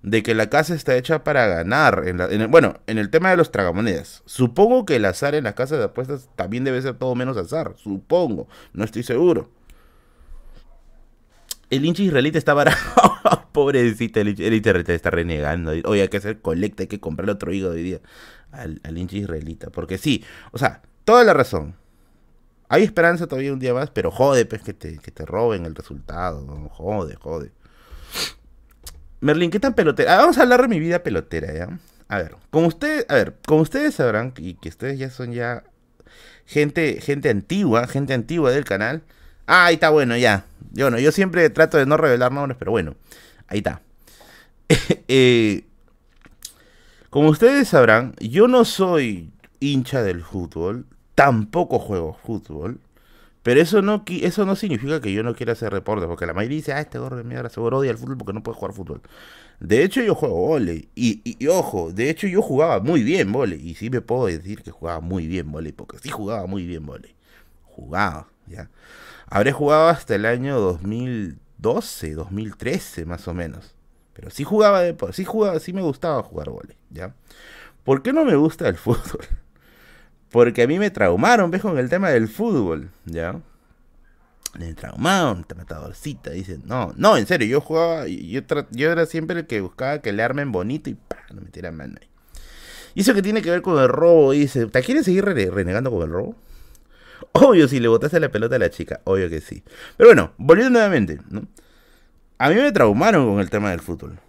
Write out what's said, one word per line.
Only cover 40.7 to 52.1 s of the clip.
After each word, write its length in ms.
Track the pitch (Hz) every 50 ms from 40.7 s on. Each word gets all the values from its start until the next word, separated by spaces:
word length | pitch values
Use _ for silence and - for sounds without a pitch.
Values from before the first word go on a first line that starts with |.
Yo 180 | - - - 127
no, 80 | 117 117
yo 120 | 131 156
siempre 380 | 151 196 196 185 170 180 165 147
trato 300 | - 156 160 160 170 151
de 80 | 135
no 100 | 135 151
revelar 360 | 156 165 147 123 123 127 123
nombres, 260 | 135 143 143 135 127 -
pero 120 | - 92
bueno, 260 | 110 107 85 73 - _ _ _ - - - - _ _ _
ahí 120 | _ - 107
está. 220 | - 87 - - _ _ _ _ _ - - _ - - - - - _ _ _ _ _
<laughs> 360 | 160 - - - 170 - _ -
Eh, 560 | 131 135 127 123 123 117 113 107 98 - - _ _ _ _ _ _ _ _ _ _ _ _ - _ _ - - _ _ _ _ _ _ _ - _ _ _ _
como 200 | - 143 147 156
ustedes 400 | 151 - 226 247 277 285 247 -
sabrán, 460 | - 147 123 113 107 113 127 127 - -
yo 300 | - 110 123 180 220 240
no 160 | 254 254 233
soy 680 | 233 - - 190 185 175 156 135 117 101 87 82 78 _ _ - _ _ _
hincha 420 | 135 143 143 131 123 - 139 131
del 200 | 110 98 87 87
fútbol, 640 | 85 - - 95 87 80 - 80 85 92 107 123 - _ - _ _ _ _
tampoco 640 | - 139 139 123 110 107 107 - 165 180 - 135 113
juego 400 | - - 101 90 82 78